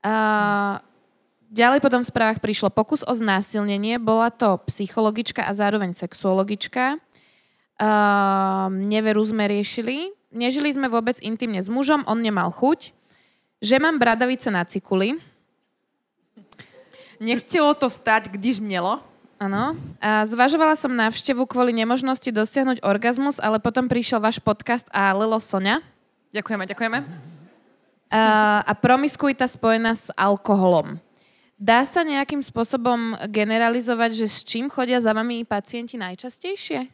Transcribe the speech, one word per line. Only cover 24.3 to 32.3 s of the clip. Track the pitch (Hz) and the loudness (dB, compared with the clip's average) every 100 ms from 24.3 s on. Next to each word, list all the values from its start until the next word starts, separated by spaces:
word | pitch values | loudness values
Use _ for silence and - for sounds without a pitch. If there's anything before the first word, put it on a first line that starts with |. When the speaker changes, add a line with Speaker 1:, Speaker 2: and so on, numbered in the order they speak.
| 233 | 0
Speaker 1:
podcast | - 208 - 240 - | -2 -2 -2 -4 -2
a | - 196 | 0 0
Lelo | 190 220 220 | 2 0 -2
Soňa. | 220 190 190 262 - _ _ _ _ | -2 -2 0 -2 -4 _ _ _ _
Speaker 2:
Ďakujeme, | 208 - 214 190 | -8 -6 -6 -6
ďakujeme. | 202 226 233 285 170 131 - - _ _ _ _ _ _ | -4 -4 -4 -6 -16 -18 -20 -20 _ _ _ _ _ _
Speaker 1:
A, | 220 220 214 214 208 - | 2 4 6 4 2 0
a | |
promiskuita | 208 247 254 285 - 285 269 254 | 0 4 4 2 0 -2 0 -2
spojená | - 226 226 226 226 | 0 0 2 0 -2
s | - - | -6 0
alkoholom. | 196 202 - 202 185 170 - 147 _ _ _ _ _ _ | 0 2 2 4 6 4 2 -10 _ _ _ _ _ _
Dá | 208 233 277 | 4 4 4
sa | 349 | 0
nejakým | 320 277 277 | 0 -2 -2